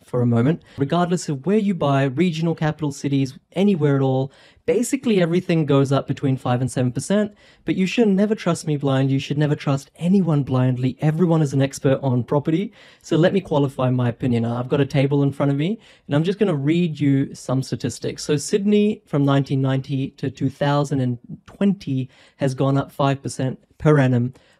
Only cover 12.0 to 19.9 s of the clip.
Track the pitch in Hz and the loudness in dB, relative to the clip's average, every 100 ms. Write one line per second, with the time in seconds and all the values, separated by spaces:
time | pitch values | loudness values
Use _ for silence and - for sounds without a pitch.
12 | 135 123 117 147 160 165 202 - - - | 2 0 0 0 0 -2 -2 -10 -20 -20
13 | - 156 160 196 - 151 139 - 127 127 | -2 2 4 2 0 0 0 0 0 0
14 | 120 - 123 117 117 120 123 147 139 143 | 0 -2 0 0 0 -4 -2 -2 0 0
15 | 139 143 139 135 143 139 165 226 - _ | 0 2 0 0 -2 0 -2 -4 -10 _
16 | - 147 165 202 196 147 139 170 175 143 | -4 0 0 0 0 0 0 0 0 0
17 | 143 135 143 - - 131 - 117 131 - | 0 2 0 -6 -4 -4 -4 -6 -6 -6
18 | 131 123 - 147 - 208 202 208 208 214 | -8 -8 -4 -4 -2 -2 2 2 2 -2
19 | - 147 139 139 135 139 135 135 131 | -4 0 2 2 0 -2 0 -2 -4